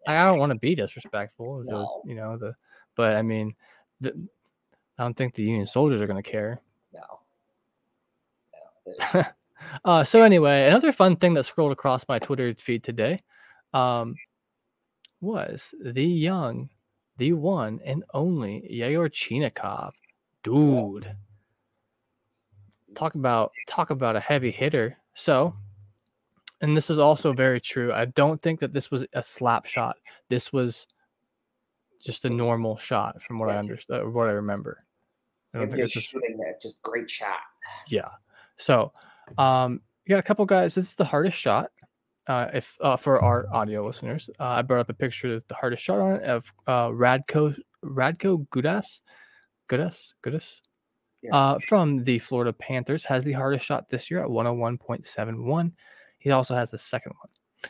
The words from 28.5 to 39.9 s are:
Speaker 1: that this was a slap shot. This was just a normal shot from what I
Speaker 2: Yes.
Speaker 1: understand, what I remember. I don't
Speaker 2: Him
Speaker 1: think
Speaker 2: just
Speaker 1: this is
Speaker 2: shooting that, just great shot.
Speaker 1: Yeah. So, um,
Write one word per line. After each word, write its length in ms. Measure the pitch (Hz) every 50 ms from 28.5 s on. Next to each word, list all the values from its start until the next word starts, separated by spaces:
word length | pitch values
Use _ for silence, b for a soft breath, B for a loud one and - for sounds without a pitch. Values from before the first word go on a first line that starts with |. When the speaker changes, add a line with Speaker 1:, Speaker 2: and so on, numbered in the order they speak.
| 160 160
Speaker 1:
that 120 | 143 135
this 180 | 139 139 - -
was 160 | 147 123 131 - -
a 80 | -
slap 440 | - - - - 127 120 117 - -
shot. 300 | - - 123 117 120 - - B B B B _ -
This 240 | 123 123 - -
was 340 | - 135 123 120 117 - - _ _ _ _ _ _ _ _ _ _ _ _ _ _ _ _ _ _ _ _ _ _ _ -
just 220 | - 117 - -
a 40 | 127
normal 460 | 117 120 120 120 117 113 113 110 107
shot 440 | - - - 127 104 107 113 - -
from 160 | - - 120 113
what 100 | 110 107
I 60 | 104
Speaker 2:
Yes. 80 | 104
Speaker 1:
understand, 500 | 104 104 113 - - - 120 123 104 110 117
what 140 | 120 117 110
I 40 |
remember. 520 | 104 104 104 104 101 101 104 - - - _ _ _ _ _ _ _ _ _ _ _ _ _ _ -
I 40 | 117
don't 60 | 113
Speaker 2:
Him 60 | 107
Speaker 1:
think 120 | 131 131 120
Speaker 2:
just 100 | 110 -
Speaker 1:
this 100 | 117 104
is 60 | -
Speaker 2:
shooting 260 | - - 123 113 110 110
that, 220 | 95 80 - -
just 200 | - 110 - _
great 280 | - 110 113 117 113 -
shot. 300 | - - 110 101 92 85 - - _ B B B B B B -
Speaker 1:
Yeah. 220 | - 104 - - - - b b b b b b b
So, 360 | - - - 135 117 107 - b b b b b b b b - -
um, 420 | 135 131 131 127 127 123 123 - - _